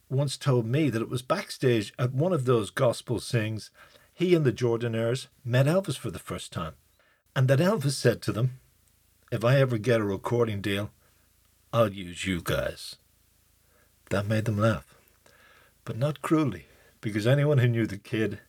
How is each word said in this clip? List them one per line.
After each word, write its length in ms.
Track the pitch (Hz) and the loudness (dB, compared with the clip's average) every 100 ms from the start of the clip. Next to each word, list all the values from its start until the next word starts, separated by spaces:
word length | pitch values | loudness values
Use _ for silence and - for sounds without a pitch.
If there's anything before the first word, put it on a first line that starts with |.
| - | -4
once 280 | 131 143 - | -2 -2 -2
told 280 | 143 123 113 | 0 2 2
me 240 | 135 190 | 0 0
that 120 | 113 | 0
it 80 | 113 | -4
was 120 | 127 | -6
backstage 720 | - 170 - - 135 113 101 - | -2 -4 -4 -2 0 2 0 -4
at 160 | 127 | -2
one 180 | 131 175 | 0 0
of 140 | 165 127 | 0 2
those 240 | 120 98 | 0 0
gospel 500 | - 120 - - 104 | 0 0 0 -4 -6
sings 520 | - 117 107 110 - - - - _ | -2 -2 -2 -6 -12 -20 -20 -20 _
he 220 | - 175 170 | -4 2 4
and 100 | 135 | 2
the 80 | |
Jordanaires 760 | 104 123 117 120 113 113 131 - _ | 2 0 0 -2 -2 -2 -2 -6 _
met 220 | 120 127 135 | 0 2 4
Elvis 320 | 185 - - | 2 -2 -6
for 140 | 113 | -8
the 80 | 85 | -10
first 340 | - 90 - | -10 -12 -8
time, 200 | - 80 - _ _ _ _ _ 135 | -8 -8 -10 _ _ _ _ _ 0
and 120 | 131 | 4
that 120 | 135 | 4
Elvis 340 | 180 220 139 | 2 0 -2
said 280 | - 123 98 | 2 2 2
to 100 | - | -2
them, 280 | 98 127 - _ _ _ _ _ _ _ | -2 -2 -4 _ _ _ _ _ _ _
"If 120 | 101 | -2
I 140 | 117 139 | 2 4
ever 200 | 131 113 | 2 0
get 220 | 104 113 | 2 2
a 60 | 101 | 2
recording 560 | 95 - 120 113 101 | -2 0 0 0 -2
deal, 300 | 101 98 101 - _ _ _ _ _ _ _ | -4 -4 -4 -12 _ _ _ _ _ _ _
I'll 180 | 120 110 | 2 2
use 340 | 98 87 82 95 | 0 -10 -6 -2
you 160 | 85 | -2
guys." 560 | - 76 - - - - _ _ _ _ _ _ _ _ _ _ - | 0 -2 -2 -8 -14 -16 _ _ _ _ _ _ _ _ _ _ -4
That 160 | 95 101 | -2 0
made 180 | 110 107 | 0 0
them 140 | 104 | 2
laugh, 360 | 113 82 - - _ _ _ _ _ _ _ _ | 2 0 -6 -20 _ _ _ _ _ _ _ _
but 140 | - 113 | -10 -4
not 240 | 143 147 | -4 -4
cruelly, 460 | - 156 143 90 - _ _ _ | 0 0 0 -4 -12 _ _ _
because 240 | 113 104 110 | -6 0 2
anyone 300 | 143 143 143 | 2 4 4
who 100 | 123 | 4
knew 200 | 117 104 | 2 0
the 100 | 98 | -4
kid 420 | - 110 104 101 | -6 -2 -2 -4